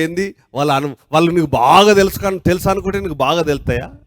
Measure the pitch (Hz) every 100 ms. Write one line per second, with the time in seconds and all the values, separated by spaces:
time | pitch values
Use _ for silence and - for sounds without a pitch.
0 | 160 175 196 - _ 123 147 135 143 131
1 | _ 151 170 175 151 127 123 175 208 202
2 | 196 - 202 185 175 180 190 190 185 196
3 | 196 143 131 170 156 139 - 120 135 -